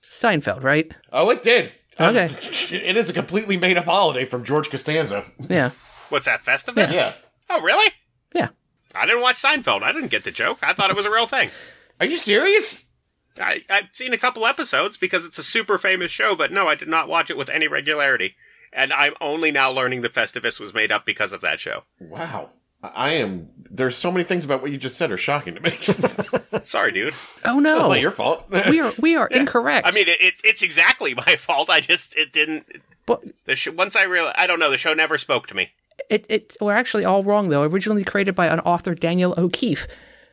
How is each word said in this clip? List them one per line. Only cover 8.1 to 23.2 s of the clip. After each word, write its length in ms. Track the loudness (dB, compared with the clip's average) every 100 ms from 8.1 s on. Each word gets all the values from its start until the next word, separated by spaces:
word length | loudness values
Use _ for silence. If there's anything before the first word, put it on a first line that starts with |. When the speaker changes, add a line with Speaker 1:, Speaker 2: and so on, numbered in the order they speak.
| _ _
Speaker 1:
Yeah. 160 | -4 -4 _ _ _ _ -4
Speaker 3:
I 100 | 0
didn't 160 | 2
watch 140 | 2 2
Seinfeld. 420 | 0 0 0 0
I 80 | 0
didn't 180 | -4 -2
get 140 | -4
the 80 | -4
joke. 280 | -2 -2 -2
I 120 | -2
thought 160 | 0 0
it 60 | 0
was 100 | 0
a 60 |
real 160 | 0 0
thing. 220 | 0 -2 -4 -20 -20 _ _
Speaker 2:
Are 60 | -2
you 120 | -2
serious? 680 | 2 2 4 2 2 -6 _ _ _ _ _ -8
Speaker 3:
I, 200 | -4 -4 0
I've 200 | -2 -2
seen 200 | -10 -6
a 40 | -2
couple 280 | -2 0 -2
episodes 520 | 0 -2 0 -2 -2
because 280 | -2 -2 -4
it's 120 | -8
a 60 |
super 340 | -4 -4 -2 -2
famous 340 | 0 -2 -2
show, 240 | -2 -2 0
but 160 | -2
no, 160 | 0 0
I 80 | 0
did 120 | 0
not 180 | -2 0
watch 220 | -2 -2
it 80 | -6
with 120 | -4
any 180 | -2 -2
regularity. 680 | -2 -2 0 0 0 -2 _ _ _ -14
And 180 | -4 -2
I'm 200 | 2 0 0
only 300 | -6 -2 0
now 180 | 2 0
learning 300 | 2 -2 -2
the 80 | -4
Festivus 500 | -2 -4 -2 -6 -6
was 140 | -8
made 180 | -2 0
up 140 | 0 -2
because 280 | -4 -4
of 80 | -4
that 180 | -4 -4
show. 240 | -6 -10 _ _
Speaker 2:
Wow. 500 | -20 -12 -10 -10 -14 _ _ _
I, 40 | -16
I 220 | -6 -2
am, 360 | 0